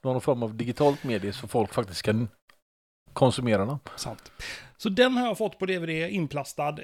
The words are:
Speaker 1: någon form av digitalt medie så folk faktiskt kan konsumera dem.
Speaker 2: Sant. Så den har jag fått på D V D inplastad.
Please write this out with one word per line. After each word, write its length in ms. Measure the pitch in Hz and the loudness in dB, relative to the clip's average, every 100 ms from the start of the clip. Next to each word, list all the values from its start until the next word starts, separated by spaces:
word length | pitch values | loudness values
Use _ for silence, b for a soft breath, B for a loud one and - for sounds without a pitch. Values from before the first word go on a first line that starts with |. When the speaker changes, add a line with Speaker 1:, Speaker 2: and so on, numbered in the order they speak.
Speaker 1:
någon 200 | 131 127 | -2 0
form 220 | - 123 | 2 0
av 120 | 113 113 | 0 -2
digitalt 480 | 117 117 147 143 | -4 4 4 4
medie 300 | 135 110 101 | -2 -2 -2
så 140 | 98 - | -6 -2
folk 260 | 123 104 | 0 2
faktiskt 280 | - 104 90 | 0 -4 -2
kan 260 | - 110 117 - _ _ _ _ _ _ _ | 0 2 0 -6 _ _ _ _ _ _ _
konsumera 520 | - 131 123 123 104 104 | 4 4 4 2 2 2
dem. 140 | 143 - - | -4 -8 -10
Speaker 2:
Sant. 360 | - - - B B B B _ | -10 -10 -16 B B B B _
Så 120 | 220 | -2
den 280 | 190 254 254 | 4 4 4
har 100 | 240 | 0
jag 100 | 202 | 0
fått 220 | 214 - | -4 -2
på 60 | 185 | -4
D 140 | 185 | -2
V 60 | 165 | -2
D 240 | 160 170 | -2 -2
inplastad. 680 | 196 151 143 135 - 147 147 | -2 -2 -2 -6 -4 -4 -4